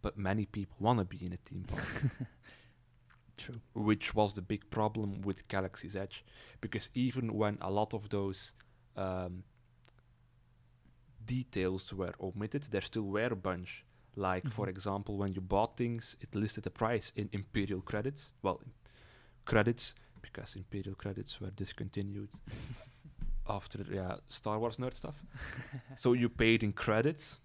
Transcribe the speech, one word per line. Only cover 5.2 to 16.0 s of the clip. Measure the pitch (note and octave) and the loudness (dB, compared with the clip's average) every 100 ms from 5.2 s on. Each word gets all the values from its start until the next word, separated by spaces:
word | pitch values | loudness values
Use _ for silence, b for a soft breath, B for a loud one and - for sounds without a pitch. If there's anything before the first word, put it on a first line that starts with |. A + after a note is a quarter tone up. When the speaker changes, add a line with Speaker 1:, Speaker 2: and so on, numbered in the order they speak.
Speaker 1:
with | G2 F#2+ - | -2 -2 0
Galaxy's | G2 F#2 - E2+ | 0 0 -4 -8
Edge, | G2 F#2+ - B B B B | -6 -6 -8 B B B B
because | G#2 G#2+ - | -4 -4 -2
even | B2+ B2+ B2 A#2 | 2 2 2 -2
when | G#2+ G#2 G#2 | 2 2 2
a | F#2+ | 0
lot | G2+ G#2+ | 2 2
of | A2 G#2 | 0 -2
those, | G2+ G2 F#2+ - - b b - - | 0 0 -2 -8 -14 b b -14 -4
um, | F#2+ F#2 F2+ F2+ F#2+ - - _ - - _ - - _ _ _ - - - - - - | -2 -2 -4 -8 -12 -20 -20 _ -20 -20 _ -20 -20 _ _ _ -20 -20 -20 -20 -20 -14
details | A2 B2+ B2+ G2+ F#2 F#2+ - | -2 -2 0 2 2 2 -4
were | F#2+ F2+ - | -4 -4 -2
omitted, | F#2+ F#2 G#2+ C#3+ | -4 -2 -2 -2
there | C#3+ G#2 | 0 -2
still | - A2+ | 0 -2
were | G2+ G2+ A#2+ | 0 2 2
a | G#2+ | 0
bunch. | F#2+ F2+ F2+ - - b b - | 0 -2 -4 -12 -16 b b -2
Like, | F#2+ F#2 C#3 | 2 2 0
for | A2 G2+ | -2 -2
Speaker 2:
Mm-hmm. | F#2 | -2
Speaker 1:
example, | G2+ G2 G2+ G2+ | -2 -2 -2 -2
when | G2+ | 0
you | F#2+ | -2
bought | F#2 G2+ A2+ - | 2 4 4 2
things, | A#2+ A#2 | 0 0